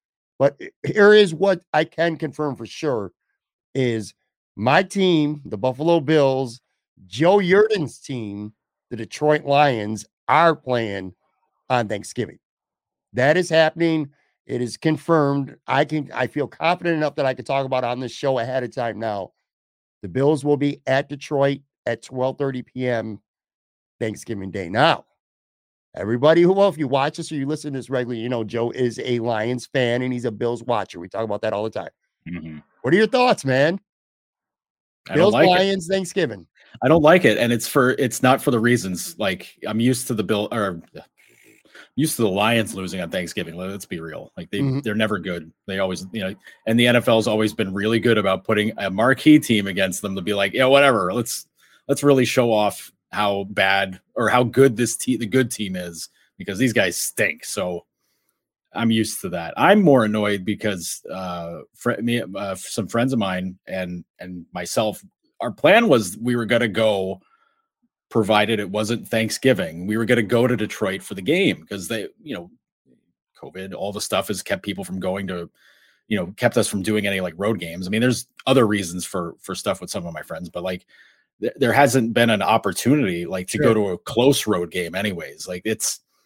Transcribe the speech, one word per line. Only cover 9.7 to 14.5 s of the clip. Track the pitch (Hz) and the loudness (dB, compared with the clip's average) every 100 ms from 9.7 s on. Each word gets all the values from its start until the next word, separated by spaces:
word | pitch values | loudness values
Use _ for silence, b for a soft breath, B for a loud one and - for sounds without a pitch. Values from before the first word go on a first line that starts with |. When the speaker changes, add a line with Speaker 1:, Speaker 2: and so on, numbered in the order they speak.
| 117 104 107 - _ - | 2 -4 -6 -10 _ 2
Speaker 1:
are | 143 170 151 | 4 4 2
playing | 127 120 110 98 92 - _ _ _ _ - | -2 -2 -2 -6 -8 -14 _ _ _ _ -4
on | 123 107 | -2 -2
Thanksgiving. | 107 - - 107 80 _ _ _ _ _ _ _ | -6 -8 -8 -8 -8 _ _ _ _ _ _ _
That | 110 135 165 | 0 2 2
is | 175 | 2
happening. | 160 160 165 165 160 143 _ _ _ | 2 2 2 0 0 -4 _ _ _
It | - | -8